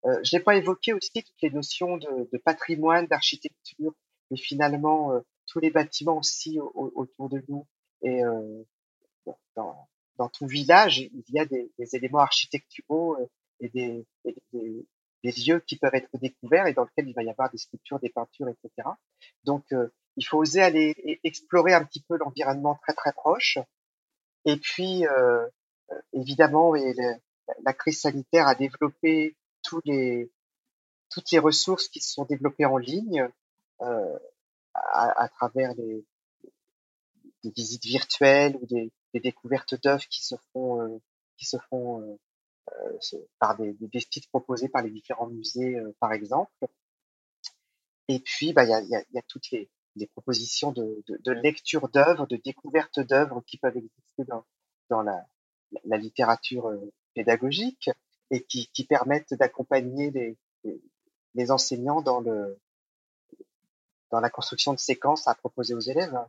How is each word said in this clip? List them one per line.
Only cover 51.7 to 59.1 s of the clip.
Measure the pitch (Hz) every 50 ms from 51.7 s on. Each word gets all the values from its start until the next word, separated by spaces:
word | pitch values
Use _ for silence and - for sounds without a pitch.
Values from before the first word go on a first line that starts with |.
| - 156 143 127
d'œuvres, | - 143 143 160 175 165 - -
de | 123 117
découverte | _ 135 135 _ _ 143 135 160 151 - _ -
d'œuvres | 135 120 135 135 147 147 131 120 117
qui | - - 123
peuvent | - 131 120
exister | 123 110 113 _ _ _ _ _ - -
dans, | 135 123 113 113 _ _ _ _ _ _ _ _ _
dans | 123 110
la, | 107 104 98 90 87 _ _ _ _ _ _ _ _ _ - - _
la | 95 110 107
littérature, | 107 110 _ - 127 113 117 - - - 131 123 113 113
euh, | 107 101 101 104 - _ _ _ _
pédagogique | 123 113 117 117 117 127 135 143 170 220 254 262 _ - - - _ _ _ _ _ _ _
et | 135 123 123
qui, | _ - 127 120 -
qui | _ - 127
permettent | - 151 135 123 127